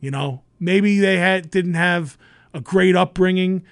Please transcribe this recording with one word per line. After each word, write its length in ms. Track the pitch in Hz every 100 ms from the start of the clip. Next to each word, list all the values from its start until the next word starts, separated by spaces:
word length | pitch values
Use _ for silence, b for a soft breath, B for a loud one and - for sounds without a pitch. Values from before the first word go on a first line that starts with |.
you 100 | 135
know? 320 | 139 139 131 _ -
Maybe 400 | 170 190 208 202
they 160 | 190 190
had, 320 | 180 190 160
didn't 240 | 190 180
have 420 | 165 180 175 151 - b b b
a 60 | 151
great 340 | - 190 185
upbringing, 720 | 180 185 - 185 185 185 185 -